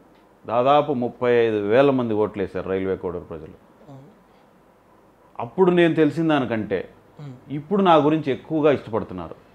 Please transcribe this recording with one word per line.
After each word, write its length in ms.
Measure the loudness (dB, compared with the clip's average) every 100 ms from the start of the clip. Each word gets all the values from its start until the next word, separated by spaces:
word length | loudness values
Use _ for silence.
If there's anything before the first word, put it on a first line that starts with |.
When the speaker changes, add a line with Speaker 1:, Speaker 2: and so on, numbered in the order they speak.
| _ _ _ _ -4
Speaker 1:
దాదాపు 460 | 0 2 2 2
ముప్పై 400 | -2 -6 -2 0
ఐదు 240 | 2 2 0
వేల 340 | 2 4 4
మంది 220 | 2 -2
ఓట్లేశారు 560 | -2 -2 -4 -6 -6 -4
రైల్వే 260 | -4 -2 -4
కోడూరు 280 | -6 -10
ప్రజలు. 300 | -12 -14 -16 -20 _ _ -20
Speaker 2:
ఉమ్. 100 | -20 -20 -20 _ _ _ _ _ _ _ _ _ _ _ -14
Speaker 1:
అప్పుడు 320 | -8 0 4
నేను 220 | 4 4
తెలిసిన 340 | 4 2 2 0
దానికంటే 640 | 0 0 -4 -2 -6 -6 -16 _ -20
Speaker 2:
ఉమ్. 140 | -18 -18 -12
Speaker 1:
ఇప్పుడు 320 | -12 -4 0
నా 140 | 4 4
గురించి 360 | 4 0 -2
ఎక్కువగా 400 | -6 -4 0 2
ఇష్టపడుతున్నారు, 640 | 0 -2 -6 -6 -10 -14 -16 _